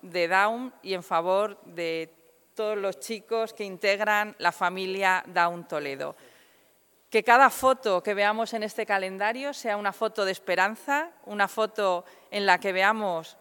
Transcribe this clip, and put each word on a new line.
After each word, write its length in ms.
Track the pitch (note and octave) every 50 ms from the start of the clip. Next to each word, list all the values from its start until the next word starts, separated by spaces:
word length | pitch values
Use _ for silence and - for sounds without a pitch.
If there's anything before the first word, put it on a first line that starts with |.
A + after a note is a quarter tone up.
de 260 | - F#3 E3+ F3+ F3 E3+
Down 460 | F3+ F#3+ G3+ G#3 A3+ A#3+ B3+ B3+ - -
y 140 | - F#3+ F#3+
en 80 | F3+ F3
favor 580 | - F#3+ E3 E3+ F3+ F#3 G3 G#3 G#3+ G3+ - -
de 460 | E3 E3+ E3 E3+ E3 E3 E3 D#3+ D#3+ - _ _ _ _ _ _ _ _
todos 220 | - A3 G#3+ G#3+ G#3
los 220 | G3 G3 F#3 -
chicos 540 | - - A#3 G#3 F#3+ - A3 A3+ A3+ A3 -
que 100 | - G#3+
integran 720 | G3 F#3 E3+ - G#3 G3 G3 G#3+ G#3 G#3+ G#3 G#3 G#3 - -
la 120 | - F3
familia 720 | E3+ - F#3+ F3 F3+ F#3 F#3+ F#3 F#3+ F#3+ G3 F#3 F#3 F#3 - -
Down 400 | F3+ F3+ F3 F3 F3 F3 E3+ -
Toledo. 480 | E3+ D3+ D3 C#3 C#3 C3+ C#3+ D3 D3+ - - - - - _ _ _ _ _ _ _ _ _ _ _ _ _ _
Que 140 | - A3 G#3
cada 260 | - A#3 B3+ C4+ B3+
foto 540 | - - - C4 C4 B3+ - A3 F#3+ F3+ F3
que 100 | G#3 G#3
veamos 400 | G3 G3+ G#3 G#3+ A3 A3+ A3 -
en 80 | A3+
este 240 | G#3+ G#3+ - - A3
calendario 680 | - G#3 G3 F#3+ F#3 F#3+ F#3+ G3+ G#3+ A#3 B3+ C4+ C#4+
sea 260 | C#4 - - A#3 G3+ G#3
una 140 | G#3 G3+
foto 340 | F#3+ - A3+ G#3+ A3 - G3+
de 60 | F#3+
esperanza, 760 | F#3 - - - F3+ F3 F#3 G3+ A3 - - - C#4 D4 D#4+ E4+ E4+ _ -
una 220 | - G#3 G#3 G3+ F#3+
foto 580 | - - A3 G#3+ A3 - G#3 F#3+ F3+ F3 F3 - - - - _
en 160 | - G#3 G3+
la 140 | G3 F3+ F3
que 120 | - G3+
veamos 640 | F#3 F#3 F#3+ G3 A3 A3 G#3+ G3 F3 D#3+ D#3+ - - -